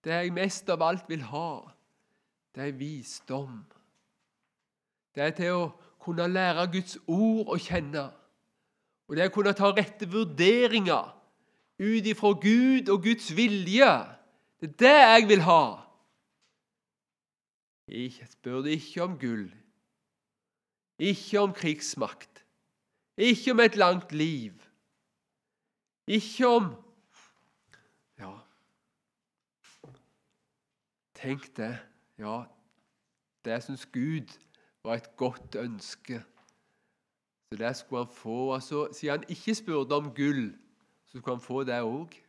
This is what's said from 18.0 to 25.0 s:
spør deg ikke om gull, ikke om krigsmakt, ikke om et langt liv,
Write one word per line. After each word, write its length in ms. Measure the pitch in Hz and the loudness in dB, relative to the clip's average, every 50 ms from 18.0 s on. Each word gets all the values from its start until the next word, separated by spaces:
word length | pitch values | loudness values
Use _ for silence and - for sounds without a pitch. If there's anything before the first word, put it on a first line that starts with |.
| 123 127 127 - 123 - | -12 -12 -14 -18 -20 -20
spør 340 | - _ _ 127 123 131 135 | -20 _ _ -8 -6 -6 -4
deg 140 | 147 156 156 | -4 -4 -4
ikke 240 | 156 - - 175 175 | -6 -10 -8 -6 -6
om 80 | 185 180 135 | -6 -6 -8
gull, 260 | 131 120 117 107 98 90 - - _ _ _ _ _ _ _ _ _ _ _ _ _ _ _ _ _ _ _ _ _ _ _ _ _ _ _ - | -6 -6 -6 -6 -8 -12 -16 -20 _ _ _ _ _ _ _ _ _ _ _ _ _ _ _ _ _ _ _ _ _ _ _ _ _ _ _ -4
ikke 420 | 156 196 196 - - - 214 202 | -2 -2 -2 -4 -6 -4 -2 0
om 120 | 202 196 180 | 0 -2 -4
krigsmakt, 840 | - - 160 151 151 - - - 127 113 101 - _ - _ _ - _ _ _ _ _ _ _ _ _ _ _ _ _ _ _ | -4 -4 -4 -4 -4 -8 -12 -8 -8 -8 -8 -8 _ -20 _ _ -20 _ _ _ _ _ _ _ _ _ _ _ _ _ _ _
ikke 360 | - 214 247 233 240 - 262 247 | 0 2 2 2 2 0 0 4
om 60 | 226 | 4
et 140 | 233 220 - 208 | 4 4 4 4
langt 340 | 190 175 185 180 - - | 4 4 4 0 -4 -8
liv, 440 | 151 151 156 165 156 135 113 104 87 - - _ _ _ _ _ _ _ | -4 -4 -2 -2 -4 -6 -10 -12 -16 -20 -20 _ _ _ _ _ _ _